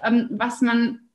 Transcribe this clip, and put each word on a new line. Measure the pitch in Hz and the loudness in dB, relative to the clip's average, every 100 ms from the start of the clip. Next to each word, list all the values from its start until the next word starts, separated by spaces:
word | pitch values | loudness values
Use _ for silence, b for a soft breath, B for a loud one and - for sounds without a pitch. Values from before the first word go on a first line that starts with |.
ähm, | 220 240 240 | 0 0 0
was | 208 240 - | -2 -4 0
man, | 240 233 233 - _ | 0 2 0 -4 _